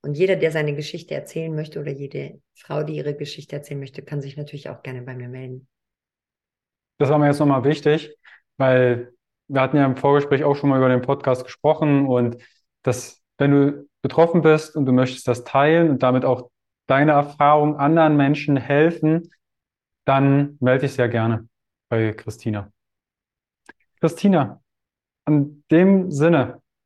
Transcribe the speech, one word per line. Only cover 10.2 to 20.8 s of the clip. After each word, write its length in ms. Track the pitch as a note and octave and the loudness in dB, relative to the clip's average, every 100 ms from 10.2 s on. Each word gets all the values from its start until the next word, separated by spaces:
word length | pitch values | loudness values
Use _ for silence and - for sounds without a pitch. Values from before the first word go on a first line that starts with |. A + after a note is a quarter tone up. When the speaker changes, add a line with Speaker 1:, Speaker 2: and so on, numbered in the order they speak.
| C#3+ C#3 | 2 0
Speaker 2:
auch 120 | D3 C#3 | 0 0
schon 120 | C#3 | 0
mal 100 | C3+ | 2
über 100 | B2+ | 2
den 140 | B2+ | 2
Podcast 420 | B2+ C#3 - B2+ | -2 -2 -2 -2
gesprochen 600 | - - D3+ D3+ D3+ C#3 C#3 | -6 -4 -2 0 2 2 2
und 300 | B2 A#2+ A#2 - _ _ _ | 0 -2 -6 -20 _ _ _
dass, 400 | C3 A#2+ - _ _ _ | -4 -4 -8 _ _ _
wenn 120 | C#3+ | 2
du 380 | C#3+ C#3+ C#3+ - _ | 4 2 -2 -16 _
betroffen 400 | C#3 - E3+ F3 | -4 2 2 4
bist 340 | D#3 D#3 - D#3 | 4 2 0 -4
und 100 | C3+ | 2
du 60 | |
möchtest 340 | B2+ B2+ - - | 2 0 -4 -4
das 180 | A#2+ | -4
teilen 440 | - C3+ D3 E3 E3 | -2 2 4 4 2
und 140 | C3 | 2
damit 220 | B2+ B2+ | 0 0
auch 260 | C3 B2 - _ _ _ - | 0 -4 -6 _ _ _ -2
deine 260 | C3+ D3+ | 2 4
Erfahrung 640 | D3 C#3+ - D3 D3+ D3+ D3 | 2 0 0 4 4 2 0
anderen 400 | C#3+ E3 D#3 D3 | 0 4 4 4
Menschen 400 | C#3 D3 - C3+ | 2 0 0 -2
helfen, 720 | - C#3+ D#3+ E3 D#3 E3 E3 _ _ _ _ _ _ _ | 2 2 2 2 -2 -2 -4 _ _ _ _ _ _ _
dann 520 | - C3+ C#3 C#3 C#3+ D3 | 0 2 4 2 0 -2
melde 220 | B2+ C3 | 0 2